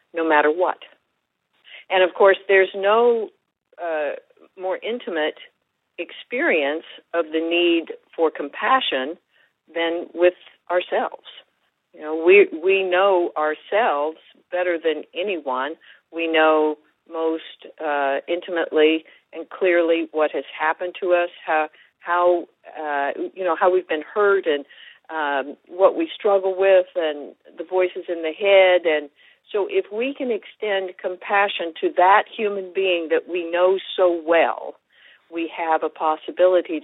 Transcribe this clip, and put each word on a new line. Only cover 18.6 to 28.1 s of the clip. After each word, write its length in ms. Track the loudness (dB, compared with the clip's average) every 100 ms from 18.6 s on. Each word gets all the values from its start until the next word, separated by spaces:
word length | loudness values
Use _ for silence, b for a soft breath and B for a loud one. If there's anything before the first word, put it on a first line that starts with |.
| -2 2 4 2 -6 b b
and 160 | -16 -16
clearly 580 | -2 2 2 2 0 -2
what 200 | -2 -2
has 140 | -2 -10 -6
happened 380 | -4 -4 -8 -6
to 120 | 0
us, 160 | 0 0 -6 -2
how, 240 | -2 -2 b b _
how, 480 | -4 2 4 2 -2 _ -20 -12
uh, 320 | -6 -4 -4 -4 -10
you 100 | -6
know, 120 | -4 0
how 120 | 2
we've 160 | 2 -2
been 160 | -6
hurt 420 | -6 0 2 2 0
and, 180 | -4 -4 B B B _
um, 480 | -6 -4 -4 -6 -12 _
what 300 | 2 2 2
we 120 | -4
struggle 420 | -2 0 2 0 0
with 300 | 4 4 4 -4
and 400 | -4 -6 -12 -18 _ -16
the 80 | -4
voices 400 | 0 0 -4
in 140 | -8